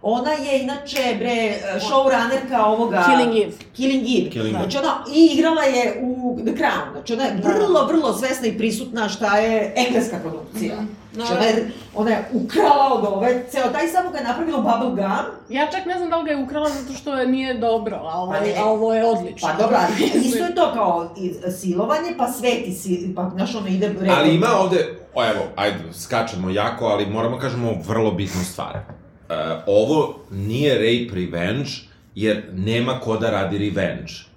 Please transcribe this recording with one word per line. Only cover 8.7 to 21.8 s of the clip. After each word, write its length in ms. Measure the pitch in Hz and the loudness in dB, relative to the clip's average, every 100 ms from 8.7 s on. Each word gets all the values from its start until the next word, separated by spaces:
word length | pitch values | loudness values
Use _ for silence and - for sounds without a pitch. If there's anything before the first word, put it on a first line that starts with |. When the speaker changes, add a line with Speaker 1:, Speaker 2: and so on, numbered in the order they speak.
| 220 254 233 208 | -2 -6 -4 -4
Speaker 1:
šta 280 | - 208 208 | -2 2 2
je 360 | 226 220 208 - | 4 2 0 0
engleska 400 | 247 240 - 170 | 2 2 0 -4
produkcija. 560 | 160 165 - 220 214 208 | -8 -10 -10 -6 -6 -4
Speaker 2:
Mhm. 100 | 214 - - | -8 -10 -14
Speaker 1:
Znači, 180 | 220 233 | -8 -2
ona 100 | - | 2
je, 280 | 220 220 226 - - 208 | 4 2 -2 -10 -10 -2
ona 140 | 220 | 0
je 180 | 208 - 247 | 0 -2 -4
ukrala 580 | - - - 285 277 | 0 2 4 6 4
od 120 | 233 202 | 2 0
ove, 360 | 196 240 247 - | 0 2 0 -2
ceo 200 | 269 247 | -2 -2
taj 180 | 294 330 | 0 0
samo 220 | 359 359 | 0 -2
ga 60 | 302 | -4
je 60 | |
napravila 340 | 233 247 330 277 | -4 -2 -2 0
u 40 | |
Bubble 420 | 208 226 254 190 | 0 0 0 -2
Gum. 220 | 196 214 - - - | -2 -2 -4 -12 -8
Speaker 2:
Ja 180 | 254 302 | -2 -2
čak 180 | 381 359 | -2 -4
ne 120 | 370 | -4
znam 120 | 349 | -2
da 80 | 330 | -2
li 80 | 311 | -2
ga 60 | |
je 120 | 294 | -4
ukrala 260 | 262 294 302 | -4 -2 -2
zato 220 | 277 262 | -4 -10
što 220 | 269 294 269 | -10 -6 -2
je, 120 | 254 | 0
nije 260 | 262 262 | 0 -2
dobro, 420 | 240 233 226 214 196 | -2 0 0 -2 -6
a 200 | 156 165 | -6 -6
ovo 160 | 180 196 | -4 -2
je, 40 | |
Speaker 1:
Pa 60 | 208 | 0
ne. 60 | 196 | 0
Speaker 2:
a 100 | 214 | 2
ovo 280 | 214 220 | 2 2
je 120 | 226 226 | 2 2
odlično. 420 | 208 180 - 160 | 2 -4 -4 -4
Speaker 1:
Pa 40 | 165 | 2
dobro, 220 | 226 233 | 4 4
ali 260 | 233 202 - | 2 2 2
Speaker 2:
<laughs> 120 | - 254 | 4 2
Speaker 1:
isto 120 | 233 | 2
je 160 | 349 349 | 0 2
to 160 | 320 | 2
kao 400 | 233 190 170 170 202 | 2 2 0 -4 -6
i 360 | 180 - 180 | -6 -4 -6
silovanje, 580 | 185 185 175 | -4 -2 0